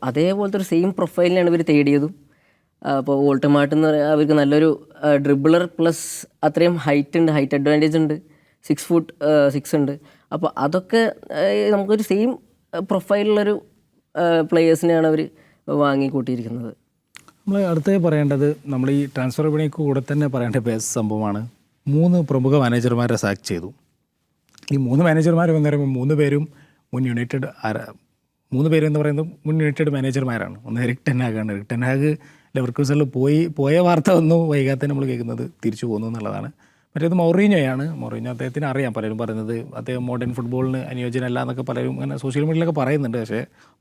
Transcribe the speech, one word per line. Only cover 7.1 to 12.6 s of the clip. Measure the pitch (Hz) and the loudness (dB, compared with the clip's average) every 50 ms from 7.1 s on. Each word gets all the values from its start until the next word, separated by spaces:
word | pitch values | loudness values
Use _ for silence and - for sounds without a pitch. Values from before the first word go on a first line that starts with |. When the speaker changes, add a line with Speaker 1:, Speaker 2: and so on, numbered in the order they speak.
| - 170 | 0 2
Speaker 1:
ഉണ്ട്, | 165 160 151 | 2 4 4
ഹൈറ്റ് | 151 139 135 147 | 2 0 0 0
അഡ്വാൻറ്റേജ് | 143 139 143 151 151 151 156 151 165 | 0 2 2 4 4 2 2 2 2
ഉണ്ട്, | 156 147 151 156 - _ _ _ _ _ _ _ _ | 0 0 -2 -4 -8 _ _ _ _ _ _ _ _
സിക്സ് | - 156 - - | -2 -2 -2 0
ഫുട്ട്, | - 170 170 160 - - _ 147 | 2 2 2 2 0 -10 _ 0
ആ, | 147 156 151 143 143 | 2 4 6 4 4
സിക്സ് | 135 147 139 - - | 2 0 -4 -2 0
ഉണ്ട്. | 151 143 135 143 147 - - _ _ _ _ - | 0 0 0 -2 -8 -14 -20 _ _ _ _ -6
അപ്പോൾ | 156 175 - - - | -4 -4 -4 -2 -2
അതൊക്കെ, | 135 143 160 185 185 - - 226 226 220 - - - - - | -2 0 0 -2 -2 0 0 0 2 0 -2 -6 -14 -10 -4
ആ, | 151 165 196 202 208 208 208 | -2 0 0 0 2 2 2
നമുക്കൊരു | 214 196 196 196 214 214 214 | 2 0 2 0 0 0 0
സെയിം | - 190 202 214 254 254 - - _ _ _ | 0 0 0 2 0 -2 -4 -12 _ _ _